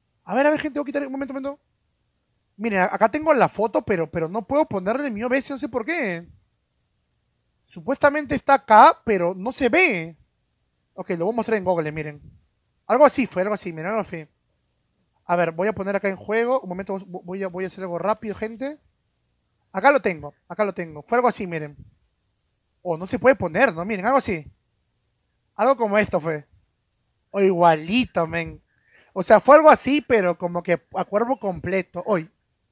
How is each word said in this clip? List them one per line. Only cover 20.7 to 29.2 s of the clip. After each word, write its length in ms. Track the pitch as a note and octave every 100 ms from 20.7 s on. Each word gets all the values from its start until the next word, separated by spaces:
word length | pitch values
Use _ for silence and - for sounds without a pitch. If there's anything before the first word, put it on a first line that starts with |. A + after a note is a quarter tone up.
tengo. 280 | F#3 E3 D3+
Fue 140 | - A#3+
algo 100 | B3
así, 200 | - F#3
miren. 280 | E3 D3 D3 - _ _ _ _ _ _ _ _ _
Oh, 160 | F3+ D#3+
no 100 | F#3
se 100 | A3
puede 180 | B3 C4+
poner, 380 | F3 E3 B3+
¿no? 100 | E3 F#3+
Miren, 200 | G3+ G#3
algo 120 | C4+
así. 280 | - E3+ - - _ _ _ _ _ _ _ _ _ -
Algo 220 | A#3+ C4+
como 200 | A3 G#3
esto 220 | G3 F3+
fue. 280 | D#3+ D3+ - _ _ _ _ _ _ _ _
O 100 | G3
igualito, 840 | G3 F3 E3+ D#3 D#3+ A#3+ A#3 F3+ E3
men. 340 | E3 D#3+ D#3 _ _ _ _ _
O 80 | F#3+